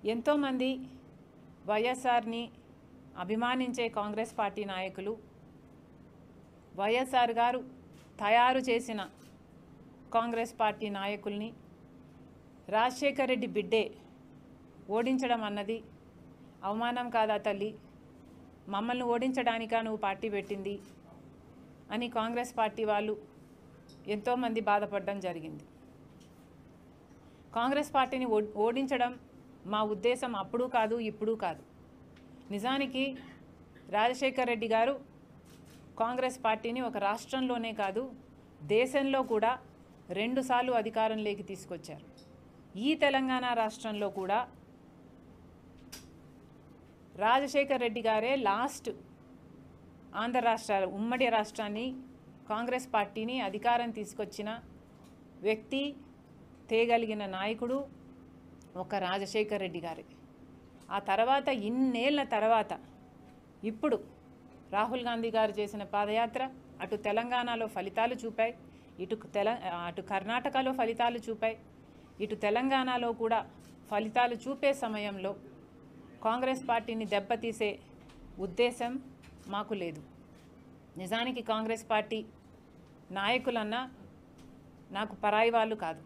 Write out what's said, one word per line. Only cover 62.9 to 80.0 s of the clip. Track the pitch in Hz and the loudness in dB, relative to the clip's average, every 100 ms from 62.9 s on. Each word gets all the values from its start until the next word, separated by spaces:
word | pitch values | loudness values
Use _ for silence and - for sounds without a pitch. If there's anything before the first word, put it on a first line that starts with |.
| - - - - - - - | -20 -20 -20 -20 -20 -20 -8
ఇప్పుడు | 208 220 302 220 - - - - - - - | -8 -2 0 0 -4 -20 -20 -20 -20 -20 -4
రాహుల్ | 196 220 254 | 0 0 0
గాంధీ | 240 233 226 | -2 -2 0
గారు | 220 220 | 2 2
చేసిన | 208 208 208 | 2 -4 -4
పాదయాత్ర | 196 202 208 220 233 240 262 - - - | -2 0 2 2 0 -2 -4 -6 -20 -10
అటు | 185 208 | -6 -4
తెలంగాణలో | 214 214 240 247 240 233 220 | 0 0 0 0 0 -2 -2
ఫలితాలు | 202 196 190 233 | -4 -4 0 0
చూపాయి, | 247 226 220 226 240 - - - - | 0 -6 0 0 0 -18 -20 -20 -12
ఇటు | 185 220 | -6 -6
తెల-, | - 208 202 240 185 170 175 | -4 0 0 0 -4 -6 -6
అటు | 170 | -8
కర్ణాటకలో | - 196 196 240 269 254 262 | -4 -2 0 -2 0 0 0
ఫలితాలు | 262 226 233 240 240 | 0 0 2 0 0
చూపాయి, | 226 220 220 220 - - - - - - | -6 -2 -2 -2 -16 -20 -20 -20 -20 -8
ఇటు | 214 220 | -6 0
తెలంగాణలో | 208 226 262 269 254 247 240 | 2 2 2 2 2 0 -2
కూడా | 233 226 226 - - - - - | 0 2 0 0 -16 -20 -20 -4
ఫలితాలు | 208 214 247 247 | -2 0 2 2
చూపే | 233 254 269 285 | 0 -6 2 2
సమయంలో | 269 226 214 208 196 185 196 - - - - - - - - | 2 -2 -2 -4 -4 -6 -6 -14 -20 -20 -20 -20 -20 -20 -4
కాంగ్రెస్ | 220 240 262 254 - | 0 2 0 0 0
పార్టీని | 233 226 220 214 | 0 0 -4 0
దెబ్బతీసే | 202 196 226 226 220 208 - - - - - - - | 0 2 -2 -2 0 -2 -2 -14 -20 -20 -20 -18 -8
ఉద్దేశం | 185 175 240 240 240 262 - - - - - | -6 2 2 2 -4 -6 -10 -20 -20 -18 -6
మాకు | 196 208 | -6 -4
లేదు. | 202 170 156 | -4 -4 -8